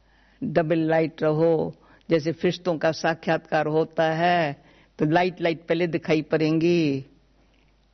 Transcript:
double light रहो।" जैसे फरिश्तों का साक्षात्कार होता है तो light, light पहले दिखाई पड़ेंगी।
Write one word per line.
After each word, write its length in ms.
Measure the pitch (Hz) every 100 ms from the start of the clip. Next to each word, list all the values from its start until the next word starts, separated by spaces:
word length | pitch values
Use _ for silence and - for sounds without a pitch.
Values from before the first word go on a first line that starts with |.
| _ _ _ _
double 340 | - 156 160 165
light 440 | 160 160 165 -
रहो।" 520 | 156 151 165 160 165 - _ - -
जैसे 220 | 170 147
फरिश्तों 460 | 151 180 170 180 160
का 140 | 160
साक्षात्कार 720 | 156 165 160 - 160 - 156 151
होता 460 | 156 160 - 160
है 520 | 160 175 175 156 143 - - _ -
तो 60 |
light, 360 | 151 170 185 180
light 260 | 170 165 -
पहले 200 | 165 175
दिखाई 360 | 139 - 156
पड़ेंगी। 840 | 151 160 156 160 170 175 151 139 135 _ _ _ _ _ _ _ _